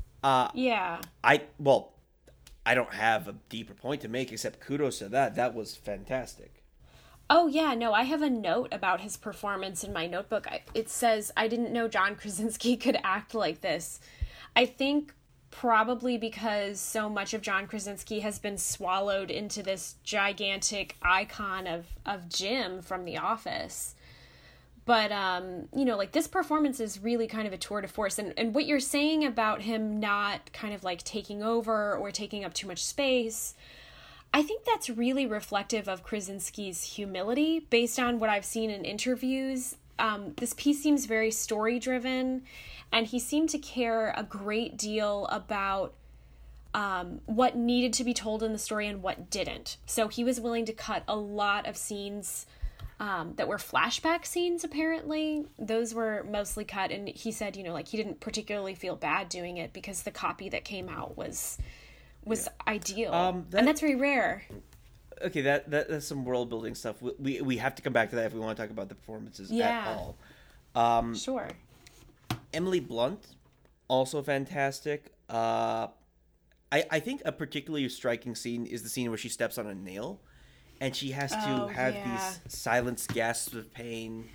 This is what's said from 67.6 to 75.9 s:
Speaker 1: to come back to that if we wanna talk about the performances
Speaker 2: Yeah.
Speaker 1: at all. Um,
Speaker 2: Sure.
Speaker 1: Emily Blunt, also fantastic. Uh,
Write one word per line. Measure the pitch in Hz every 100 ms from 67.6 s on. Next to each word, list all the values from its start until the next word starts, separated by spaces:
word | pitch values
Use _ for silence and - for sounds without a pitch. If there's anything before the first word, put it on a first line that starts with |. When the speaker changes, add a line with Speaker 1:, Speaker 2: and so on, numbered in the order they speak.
| 131 -
Speaker 1:
to |
come | 139
back | 120 107
to | 120
that | 113
if |
we | 110
wanna | 110 110
talk | 107
about | 107 98
the | 101
performances | - 110 107 - 95
Speaker 2:
Yeah. | 226 226 233 220
Speaker 1:
at | 214
all. | - - - - - - - 120 117 117
Um, | 117 113
Speaker 2:
Sure. | - 262 196 - - - - - - - - - -
Speaker 1:
Emily | 160 185 180
Blunt, | 127 113 127 208 - - _ _ _ _ -
also | 131 131 151
fantastic. | 139 139 139 143 139 139 151 147 - _ -
Uh, | 113 113 113 113 113 110